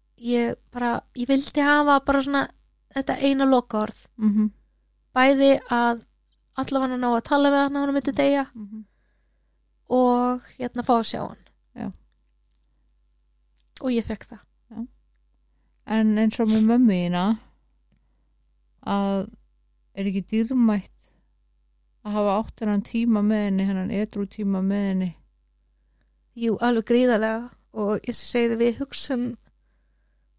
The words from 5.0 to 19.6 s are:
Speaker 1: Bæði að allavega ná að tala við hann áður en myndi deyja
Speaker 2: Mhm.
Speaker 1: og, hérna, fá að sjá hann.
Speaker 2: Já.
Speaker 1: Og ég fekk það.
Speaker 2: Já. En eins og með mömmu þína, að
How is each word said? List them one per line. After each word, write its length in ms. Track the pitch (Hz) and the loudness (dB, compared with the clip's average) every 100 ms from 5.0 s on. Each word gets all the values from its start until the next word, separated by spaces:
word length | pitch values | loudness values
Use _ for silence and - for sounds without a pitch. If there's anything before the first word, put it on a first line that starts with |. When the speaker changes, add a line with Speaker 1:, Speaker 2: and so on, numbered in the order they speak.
| _ 254 | _ 2
Speaker 1:
Bæði 360 | 262 269 277 269 - | 4 6 4 4 0
að 340 | 240 240 233 - _ _ _ _ - | 0 0 -2 -8 _ _ _ _ -10
allavega 400 | 262 269 262 254 | -4 -2 -2 -2
ná 100 | 247 233 | -2 -2
að 60 | |
tala 260 | - 285 285 | 0 2 4
við 140 | 277 | 2
hann 140 | 277 285 | 0 -2
áður 80 | 277 | -2
en 60 | 277 | -2
myndi 180 | 277 | -2
deyja 340 | 214 277 277 269 233 | 0 0 0 -2 -10
Speaker 2:
Mhm. 300 | 208 220 208 _ _ _ _ _ _ _ _ _ - | -16 -16 -18 _ _ _ _ _ _ _ _ _ -2
Speaker 1:
og, 520 | 254 247 247 247 247 - - | 2 2 2 0 -4 -8 -10
hérna, 260 | 247 247 | -8 -4
fá 160 | 240 233 | 0 0
að 60 | 220 | 0
sjá 220 | - - | -6 -8
hann. 100 | - _ _ _ - | -12 _ _ _ -12
Speaker 2:
Já. 180 | 202 - _ _ _ _ _ _ _ _ _ _ _ _ _ _ _ _ _ - | -12 -12 _ _ _ _ _ _ _ _ _ _ _ _ _ _ _ _ _ -10
Speaker 1:
Og 80 | 262 | -4
ég 120 | 233 220 | -4 -4
fekk 200 | 220 - | -10 -14
það. 120 | 220 _ _ _ | -20 _ _ _
Speaker 2:
Já. 160 | 220 247 _ _ _ _ _ _ _ _ _ - | -14 -14 _ _ _ _ _ _ _ _ _ -4
En 280 | 220 220 214 | 0 2 2
eins 220 | 220 - | 0 0
og 80 | 226 | 2
með 160 | 220 | 4
mömmu 300 | 220 240 240 | 4 4 4
þína, 460 | 185 175 175 190 226 - _ _ _ _ _ _ _ _ _ _ _ _ _ - | 2 0 0 0 -2 -6 _ _ _ _ _ _ _ _ _ _ _ _ _ -6
að 440 | 202 196 196 - - _ _ | -2 -2 -2 -6 -12 _ _